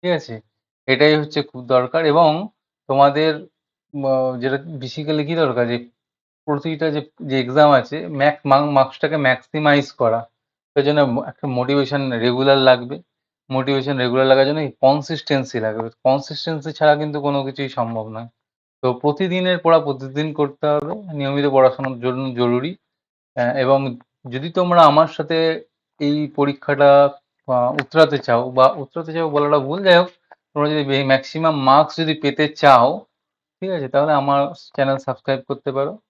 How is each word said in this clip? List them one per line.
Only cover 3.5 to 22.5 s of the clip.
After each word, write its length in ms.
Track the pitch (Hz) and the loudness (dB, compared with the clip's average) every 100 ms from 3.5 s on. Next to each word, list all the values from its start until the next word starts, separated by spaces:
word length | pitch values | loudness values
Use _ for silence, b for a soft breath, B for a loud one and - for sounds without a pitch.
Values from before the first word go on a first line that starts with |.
| _ _ _ _ | _ _ _ _
আহ, 380 | 147 135 131 131 127 | -6 -2 -2 -2 -4
যেটা 180 | 131 139 156 151 | -4 -4 -8 -14
basically 420 | 127 - 151 151 147 | -12 -10 -6 -4 -2
কি 80 | |
দরকার, 300 | 165 147 120 120 | -2 -2 0 -2
যে 100 | 120 120 _ _ _ _ _ - | -4 -8 _ _ _ _ _ -6
প্রতিটা 440 | 143 165 156 160 | -6 -6 -4 -4
যে, 100 | 151 147 _ | -4 -8 _
যে 200 | 151 135 | -4 -4
এক্সাম 300 | 123 135 147 | 0 0 2
আছে 260 | 139 117 151 175 | 2 0 -10 -10
ম্যাক-, 360 | 147 143 147 143 | -2 -2 -2 0
মা-, 260 | 135 147 143 | 0 2 0
মার্কসটাকে 400 | 131 - 151 156 | 0 -2 -4 0
ম্যাক্সিমাইজ 760 | 135 127 _ 156 151 143 143 | 0 -2 _ -2 2 2 0
করা, 280 | - 117 113 117 _ _ _ _ | -2 -2 -2 -6 _ _ _ _
তার 100 | - | -2
জন্য 160 | 143 147 | 0 2
ম-, 240 | 139 120 | 0 -2
একটা 220 | - - 143 | -8 -10 -6
মোটিভেশন 560 | 127 127 139 131 143 135 | -4 -2 -2 -2 -4 -4
রেগুলার 460 | 120 117 123 135 139 | -2 -2 0 2 4
লাগবে। 380 | 131 123 123 156 _ _ _ _ _ | 6 4 0 -14 _ _ _ _ _
মোটিভেশন 480 | 131 131 135 131 135 | -4 -2 -2 -2 -2
রেগুলার 280 | 127 131 131 | 0 2 4
লাগার 200 | 131 135 | 4 4
জন্য 140 | 156 143 - | 0 -6 0
কনসিস্টেন্সি 800 | 135 147 139 156 - 139 131 120 | 2 2 -2 -10 -2 -2 -2 -6
লাগবে, 280 | 110 107 113 _ | -6 -6 -10 _
কনসিস্টেন্সি 680 | 131 135 139 147 - 160 147 | 0 0 -4 -10 -8 -8 -8
ছাড়া 220 | 151 151 147 | 0 2 2
কিন্তু 240 | 151 147 | -2 -4
কোনো 180 | 143 143 | -4 -4
কিছুই 240 | 135 135 135 | -6 -8 -10
সম্ভব 400 | 131 117 113 110 | -6 -6 -6 -10
নয়। 200 | 110 117 _ _ _ _ _ | -12 -16 _ _ _ _ _
তো 100 | 127 | -4
প্রতিদিনের 680 | 123 147 147 190 180 180 180 | -2 -2 -2 -2 -2 -2 0
পড়া 200 | 170 165 | 2 2
প্রতিদিন 520 | 143 131 135 135 156 | 2 -6 -6 -6 -6
করতে 340 | 147 143 143 151 | -2 -4 -2 -2
হবে, 280 | 147 147 202 196 151 | -2 -4 -10 -10 -8
নিয়মিত 280 | 139 143 143 | -4 -2 0
পড়াশোনার 540 | 135 131 127 135 123 | 4 4 2 -8 -6
জন্য 340 | 123 127 135 | -6 -4 -6
জরুরি। 420 | 120 120 | -2 0